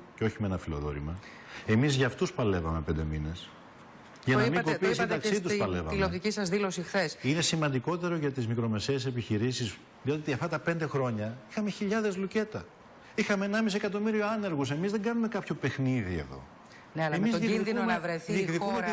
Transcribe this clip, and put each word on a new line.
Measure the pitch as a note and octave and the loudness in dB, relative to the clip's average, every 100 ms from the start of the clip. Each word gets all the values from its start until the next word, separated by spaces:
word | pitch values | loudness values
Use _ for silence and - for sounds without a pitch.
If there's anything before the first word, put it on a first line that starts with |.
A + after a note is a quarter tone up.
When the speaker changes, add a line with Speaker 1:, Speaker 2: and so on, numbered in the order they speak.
| - | -10
Speaker 1:
και | - | -2
όχι | A2 - | -2 0
με | G#2 | -2
ένα | F2+ | -2
φιλοδόρημα. | - D2+ D2 C#2+ D2 F2 - - - - - | -4 -4 -4 -4 -6 -8 -10 -18 -16 -8 2
Εμείς | A2 D3 | 4 6
για | C3 C3 | 4 2
αυτούς | - F3+ | 2 -2
παλεύαμε | - A2+ F2+ D#2+ D#2+ | 2 2 2 2 0
πέντε | D2+ D#2 | 0 0
μήνες. | D#2 D2+ D2+ F2 - - - - - - - - | 0 -2 -4 -6 -12 -18 -20 -20 -20 -20 -20 -6
Για | - | 2
Speaker 2:
Το | F#3+ | 4
Speaker 1:
να | A3+ | 4
μην | |
Speaker 2:
είπατε, | - - | 2 2
Speaker 1:
κοπεί | - | 2
Speaker 2:
το | F#3+ | 2
Speaker 1:
η | |
Speaker 2:
είπατε | F#3+ | 2
Speaker 1:
σύνταξή | A3+ A3 G#3+ | 2 0 2
Speaker 2:
και | G#3 | 2
Speaker 1:
τους | F3 | 2
Speaker 2:
στην | G#3 | 0
Speaker 1:
παλεύαμε. | - F3+ D#2+ | 2 0 0
Speaker 2:
τηλεοπτική | G3 F#3+ F3 G#3 | 0 0 0 -2
σας | G#3 F#3 | 0 0
δήλωση | G3+ G3 F3+ | 2 0 -2
χθες. | E3 G3+ D#3+ - | -2 0 0 0
Speaker 1:
Είναι | B2+ D#3+ | 0 2
σημαντικότερο | D#3 E3 D3+ C3 C#3 F3 F3 E3+ | 2 2 2 0 0 0 0 0
για | D3 | 0
τις | C3+ A#2 | 0 -2
μικρομεσαίες | A#2+ A2+ G#2+ A#2+ C#3 B2+ | 0 0 0 0 -2 -2
επιχειρήσεις, | B2 A2 G#2+ B2 B2 A2+ F2+ - - | -4 0 0 0 0 -4 -6 -16 -8
διότι | B2 D3+ D3+ | -2 -2 0
αυτά | B2+ E3+ | -2 -2
τα | D#3+ | -2
πέντε | F3 E3 D3+ | 0 0 0
χρόνια | C#3 B2+ A2 G#2+ B2 - | 0 0 0 -4 -6 -8
είχαμε | - G#3 | -4 -2
χιλιάδες | F#3+ G3+ A3 G#3+ F#3 | 0 0 2 0 0
λουκέτα. | F#3+ A3 G#3+ G#2 F2 - - - - | -2 0 -2 -4 -10 -18 -20 -20 -8
Είχαμε | - G#3 G3+ | -2 2 2
ενάμιση | G3+ G#3 A3+ G3 | 2 2 2 2
εκατομμύριο | G#3 G3+ G#3+ G#3+ G#3 | 0 0 0 2 2
άνεργους. | A3 G3+ D3 C3+ | 0 0 0 0
Εμείς | C#3+ G3 | 0 0
δεν | G#3+ | 0
κάνουμε | G#3+ A#3 A3 | 0 0 0
κάποιο | G3+ - | 0 -2
παιχνίδι | D#3 C3+ - C3+ B2+ F#2 F2 | -2 -2 0 2 2 0 -2
εδώ. | C#2 C2+ C2+ - - - - | -4 -8 -14 -18 -20 -20 -10
Speaker 2:
Ναι, | D#3 | -2
αλλά | D#3+ | 0
Speaker 1:
Εμείς | D#3 G#3+ | 2 2
Speaker 2:
με | A3 | 2
τον | A3+ | 2
κίνδυνο | A3 | 2
Speaker 1:
διεκδικούμε, | G3 A3+ A3+ | 0 0 0
Speaker 2:
να | A#3 | 0
βρεθεί | E3+ E3 - | -2 -4 0
η | |
Speaker 1:
διεκδικούμε | G3 F#3 E3 G3+ | 0 2 0 0
Speaker 2:
χώρα, | - | 0
Speaker 1:
τη | F3 | 0